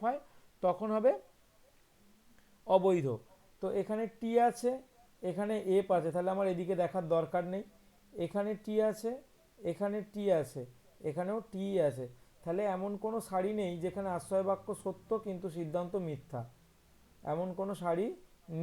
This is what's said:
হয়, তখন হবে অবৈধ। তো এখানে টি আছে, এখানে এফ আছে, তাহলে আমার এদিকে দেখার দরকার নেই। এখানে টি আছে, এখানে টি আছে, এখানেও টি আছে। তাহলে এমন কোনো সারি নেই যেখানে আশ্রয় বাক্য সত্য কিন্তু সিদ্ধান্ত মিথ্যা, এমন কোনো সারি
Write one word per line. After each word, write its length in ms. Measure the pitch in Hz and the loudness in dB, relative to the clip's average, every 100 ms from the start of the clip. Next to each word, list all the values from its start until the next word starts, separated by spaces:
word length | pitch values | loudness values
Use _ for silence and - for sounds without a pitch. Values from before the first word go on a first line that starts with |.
হয়, 160 | 226 285 - - - - | 0 -2 -6 -20 -20 0
তখন 240 | 180 180 214 220 | 0 2 0 4
হবে 160 | 247 392 - _ _ _ - _ _ _ - - - - - _ - 185 | 4 4 -2 _ _ _ -20 _ _ _ -20 -20 -20 -20 -20 _ 4 6
অবৈধ। 300 | 190 180 135 110 - - - - | 6 4 2 -4 -8 -20 -20 -8
তো 60 | 190 196 | -2 -2
এখানে 240 | 185 214 226 - | -2 -2 -4 -6
টি 100 | 226 233 240 | 2 4 4
আছে, 220 | 240 240 262 - - - - 180 | 4 -2 -4 -8 -20 -20 -8 -6
এখানে 240 | 180 208 220 185 190 | -2 -2 -2 2 2
এফ 100 | 196 180 | 4 2
আছে, 120 | 160 | 2
তাহলে 160 | 175 180 | 0 0
আমার 160 | 190 196 | 2 0
এদিকে 220 | 180 180 180 | 0 0 0
দেখার 220 | 170 190 165 165 | 0 0 2 2
দরকার 280 | 160 180 175 | 2 -2 -2
নেই। 120 | 190 - - - _ _ 220 | -4 -8 -16 -20 _ _ -6
এখানে 260 | 170 202 202 208 | -4 -2 -2 -4
টি 100 | 214 214 214 | -2 2 2
আছে, 200 | 214 226 262 - _ _ - 185 | 2 -4 -6 -10 _ _ -8 -4
এখানে 280 | 170 202 208 196 | -2 -2 -2 -6
টি 120 | 208 202 165 | -2 4 4
আছে, 220 | 123 139 123 - - - 156 | 2 -6 -12 -16 -20 -10 -6
এখানেও 300 | 147 180 220 220 | -4 -2 -4 -6
টি 120 | 190 196 190 151 | -6 0 2 2
আছে। 180 | 123 123 - - - | 2 -6 -12 -20 -12
তাহলে 200 | 170 180 208 185 | -4 -2 0 0
এমন 160 | 196 202 | -4 -4
কোনো 140 | 220 226 | -4 -4
সারি 320 | - 190 196 214 | -2 0 0 0
নেই 120 | 185 175 | -2 -2
যেখানে 240 | 175 202 196 175 | -4 -2 -4 -4
আশ্রয় 280 | - 190 190 | 0 0 2
বাক্য 180 | 190 208 196 | 0 -4 -6
সত্য 280 | 196 185 - 220 214 | -6 -6 -4 -4 -2
কিন্তু 200 | 180 180 165 | -6 -6 -6
সিদ্ধান্ত 380 | 160 175 175 196 165 | -4 -2 -2 -4 -4
মিথ্যা, 360 | 143 - 120 117 - _ _ _ - - - - | -6 -8 -8 -8 -14 _ _ _ -20 -20 -12 -6
এমন 160 | 156 185 185 | -4 -4 -4
কোনো 120 | 196 175 | -4 -2
সারি 240 | 175 170 220 359 - - - 160 | 0 2 0 -4 -14 -20 -8 -4